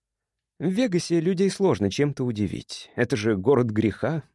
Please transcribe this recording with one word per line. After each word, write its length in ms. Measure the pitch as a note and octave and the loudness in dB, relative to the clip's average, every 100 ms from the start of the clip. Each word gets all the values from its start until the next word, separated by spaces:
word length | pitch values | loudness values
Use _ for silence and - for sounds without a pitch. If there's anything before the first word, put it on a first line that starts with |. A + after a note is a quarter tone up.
| _ _ _ _ _ - | _ _ _ _ _ -6
В 80 | D#3+ | -4
Вегасе 500 | F#3+ B3+ F3 - E3+ | -2 0 -2 0 0
людей 300 | D#3+ F3+ G3 | 0 0 0
сложно 420 | - F#3+ B2 G2+ | 0 2 2 2
чем-то 320 | F#2 C#3+ C#3 | 2 -2 -2
удивить. 640 | B2 G#2 G2 - - - - - | -4 -2 -2 -4 -12 -16 -8 -2
Это 220 | A#2+ A#2 | 0 0
же 180 | G#2+ G2+ | 0 2
город 320 | G2 B2 A#2+ | 4 4 2
греха. 560 | G#2+ G#2+ - A#2 D#3+ - | 0 0 0 -4 -4 -8